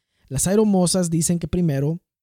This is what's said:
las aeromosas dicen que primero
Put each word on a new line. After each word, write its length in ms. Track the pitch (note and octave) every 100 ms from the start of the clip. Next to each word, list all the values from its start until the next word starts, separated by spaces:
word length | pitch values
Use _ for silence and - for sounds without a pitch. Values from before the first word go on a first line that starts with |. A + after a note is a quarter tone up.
| _ _ -
las 200 | C3 F3+
aeromosas 600 | G#3 G#3+ F#3+ F3 F#3 E3+
dicen 300 | E3 E3 E3+
que 80 | E3+
primero 540 | F3+ E3+ C#3 C#3+ E3+ - _